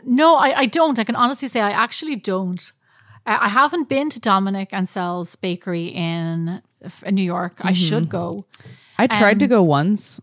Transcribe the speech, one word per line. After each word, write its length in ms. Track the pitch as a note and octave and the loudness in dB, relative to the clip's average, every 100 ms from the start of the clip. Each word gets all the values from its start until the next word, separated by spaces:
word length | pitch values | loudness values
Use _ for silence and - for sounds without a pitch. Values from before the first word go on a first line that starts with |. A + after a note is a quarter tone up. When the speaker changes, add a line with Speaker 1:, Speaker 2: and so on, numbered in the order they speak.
| C4 | 0
Speaker 1:
no, 300 | B3 D#4+ D4+ | 4 6 6
I, 240 | C4+ C4+ | 4 2
I 60 | C4 | 0
don't. 320 | E4+ D#4+ A#3 | 2 2 2
I 40 | |
can 120 | G#3 A#3 | -2 0
honestly 320 | B3 C4+ C4+ | 0 -2 -4
say 120 | A#3+ | -2
I 100 | G#3 | 0
actually 440 | G#3 A#3 - D#4 B3 | 0 -2 -4 -8 -6
don't. 560 | G#3 F#3 F#3 F3+ - _ _ _ _ - - | -4 -4 -4 -8 -12 _ _ _ _ -12 -4
I, 200 | G#3+ G#3+ | 0 2
I 20 | |
haven't 400 | A3 C#4+ F4 C#4+ | 2 2 0 -2
been 200 | C4+ D4+ | -2 -2
to 80 | A#3+ | -2
Dominic 520 | A3 F#3+ G3 G3 F#3+ | 0 2 0 -4 -6
Ansel's 600 | G3 F#3 G3 F3 F3 E3+ - | -6 -4 -4 -4 -6 -8 -6
bakery 520 | F#3 F3 - E3+ E3+ | -6 -6 -4 -4 -4
in, 760 | - E3 E3+ E3 E3 E3 F3+ _ _ - - | -6 -4 -4 -4 -4 -4 -8 _ _ -20 -12
in 120 | - G3 | -4 -2
New 80 | |
York. 320 | F#3 F3 F3+ - | 0 -2 -6 -2
I 120 | F#3 | 0
should 300 | F3+ E3+ D#3 | 2 2 0
Speaker 2:
Mm-hmm. 60 | E3 | -2
Speaker 1:
go. 340 | F3+ F3 G3+ - - - - _ - | -4 -8 -10 -14 -20 -20 -20 _ 0
Speaker 2:
I 80 | - | 2
tried 320 | - G#3 G#3+ | 4 4 4
to 60 | C#4+ | 4
Speaker 1:
Um, 40 | |
Speaker 2:
go 140 | A#3 | 4
once 560 | E3+ C#3+ E3 G#3 - - | 4 4 2 0 -4 -12